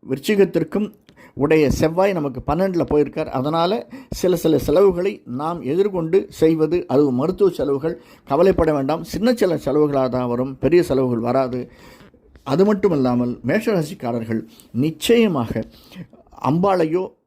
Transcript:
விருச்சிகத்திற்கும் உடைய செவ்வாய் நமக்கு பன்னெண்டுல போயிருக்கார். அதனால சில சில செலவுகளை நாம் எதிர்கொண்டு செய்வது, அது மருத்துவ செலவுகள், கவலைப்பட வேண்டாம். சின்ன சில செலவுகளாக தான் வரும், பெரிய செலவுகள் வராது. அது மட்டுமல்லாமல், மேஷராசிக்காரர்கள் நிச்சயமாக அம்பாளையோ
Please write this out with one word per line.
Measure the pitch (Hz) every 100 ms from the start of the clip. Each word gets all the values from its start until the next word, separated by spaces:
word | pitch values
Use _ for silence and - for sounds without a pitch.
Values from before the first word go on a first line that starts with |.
| -
விருச்சிகத்திற்கும் | 135 - 208 185 170 160 202 208 - _ _ -
உடைய | - 139 160 143
செவ்வாய் | - 156 165 196
நமக்கு | 185 143 123 120
பன்னெண்டுல | 151 196 175 123
போயிருக்கார். | 151 156 - 156
அதனால | 131 135 165 170 226 - - -
சில | - 190 175
சில | 170 147
செலவுகளை | 113 151 196 175 190 208
நாம் | - 123 151 170
எதிர்கொண்டு | 127 165 202 185 160 185 208
செய்வது, | - 160 160 156 175 -
அது | 131 147
மருத்துவ | 123 151 180 196
செலவுகள், | 175 143 139 156 175 - -
கவலைப்பட | - 139 190 175 160
வேண்டாம். | 151 135 160
சின்ன | 165 170 226
சில | 240 190 160
செலவுகளாக | - 143 151 143 131
தான் | 127 123
வரும், | 120 135 131
பெரிய | - 175
செலவுகள் | 170 135 127 120
வராது. | 117 127 131 123 123 - - - - _ _ -
அது | - 143
மட்டுமல்லாமல், | 202 202 196 151 127 123 123 120 120
மேஷராசிக்காரர்கள் | 190 226 196 147 - 123 120 113 113 - - -
நிச்சயமாக | 113 151 160 - 233 220 151 113 113 - - _ 190 - _ _ -
அம்பாளையோ | 123 160 196 185 165 175 185 _